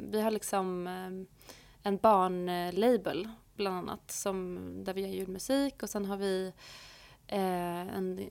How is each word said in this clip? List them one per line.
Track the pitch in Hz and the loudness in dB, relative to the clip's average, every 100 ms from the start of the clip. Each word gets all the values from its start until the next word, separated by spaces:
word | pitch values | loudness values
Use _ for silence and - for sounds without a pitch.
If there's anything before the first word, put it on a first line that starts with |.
| 208 | -4
vi | 214 | 0
har | 220 | 2
liksom, | 214 - 202 185 180 180 | 0 0 0 0 -2 -4
eh, | 185 185 185 190 - - - - - 208 | -6 -8 -10 -12 -18 -20 -20 -20 -6 -2
en | 196 | 6
barnlabel | 220 196 185 180 180 175 175 175 233 233 175 165 220 226 - - | 8 8 6 2 0 -2 -2 4 6 6 2 -2 -4 -10 -16 -4
bland | 196 180 | -2 -2
annat | 170 - - | -6 -8 -8
som, | - 202 190 180 180 185 185 | -4 -2 -2 -4 -8 -8 -8
där | 190 | -6
vi | 190 | -4
gör | 196 | -4
julmusik. | 190 190 190 - 277 277 - | -4 -6 -6 0 2 2 -2
Och | 214 | -6
sen | 208 196 | -4 -2
har | 196 | -2
vi, | 196 185 185 - - - - - - - - | 0 0 -2 -8 -18 -20 -20 -20 -20 -20 -6
eh, | 202 190 180 175 175 185 196 | -2 0 0 -2 -4 -6 -4
en | 185 185 196 | -4 -4 -8